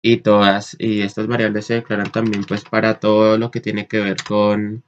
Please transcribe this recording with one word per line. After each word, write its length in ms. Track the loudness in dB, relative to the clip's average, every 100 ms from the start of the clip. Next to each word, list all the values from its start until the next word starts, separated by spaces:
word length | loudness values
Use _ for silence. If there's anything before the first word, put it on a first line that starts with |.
Y 200 | 2 2
todas, 540 | 4 4 4 2 -4 -6
y 240 | -2 -2
estas 240 | -2 -4 -4
variables 400 | -2 -2 -2 -4
se 80 |
declaran 360 | -4 -2 -4 -2
también 340 | -2 -2 -2
pues 200 | -4 -6
para 340 | -2 0 0 0
todo 380 | 2 4 4 2
lo 140 | -2
que 100 | -6
tiene 260 | -6 -6 -4
que 120 | -2
ver 160 | -2 -4 -2
con 560 | 0 2 0 -4 -10